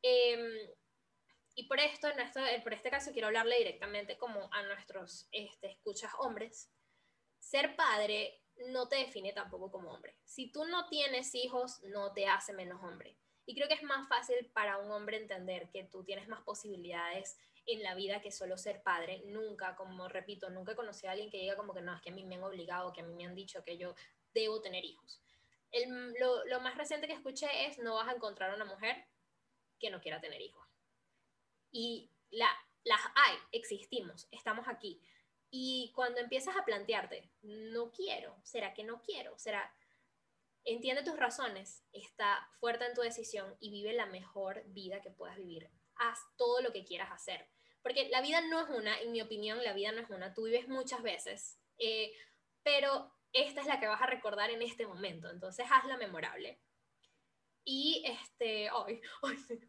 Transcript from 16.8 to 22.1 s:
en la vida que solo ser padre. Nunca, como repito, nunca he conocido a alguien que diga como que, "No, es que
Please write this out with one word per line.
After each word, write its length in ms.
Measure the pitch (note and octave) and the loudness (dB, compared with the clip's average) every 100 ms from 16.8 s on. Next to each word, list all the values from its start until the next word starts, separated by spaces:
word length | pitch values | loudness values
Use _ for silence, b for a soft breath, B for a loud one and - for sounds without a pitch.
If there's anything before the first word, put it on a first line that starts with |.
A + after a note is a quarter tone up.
| F3 E3+ E3+ F3+ G3 - - - - | -6 -4 -2 -4 -6 -12 -20 -16 -4
en 180 | A3 | -2
la 120 | G3+ F#3 | -2 -2
vida 260 | G3 G3+ | 0 -2
que 100 | G#3 | -4
solo 260 | G3 F#3 F#3 | -6 -4 -4
ser 260 | G#3 G3 | -4 -2
padre. 400 | - F3 E3 F#3 G3+ | 2 2 0 -6 -6
Nunca, 500 | G#3 A3 G3+ F#3+ F#3 | -6 -4 -4 -6 -6
como 320 | F#3+ F#3 F#3 | -10 -8 -6
repito, 400 | F#3 F#3+ G3 F#3+ | -6 -6 -8 -8
nunca 240 | F#3 F#3 | -8 -6
he 40 | A3 | -6
conocido 320 | A3 G3+ F#3+ | -6 -6 -6
a 40 | |
alguien 180 | F#3+ G#3+ | -4 -4
que 80 | G3+ | -4
diga 180 | F#3 G3 | -2 -2
como 160 | G#3 | -4
que, 80 | F#3 | -6
"No, 140 | F3 E3+ | -6 -8
es 60 | |
que 80 | - | -8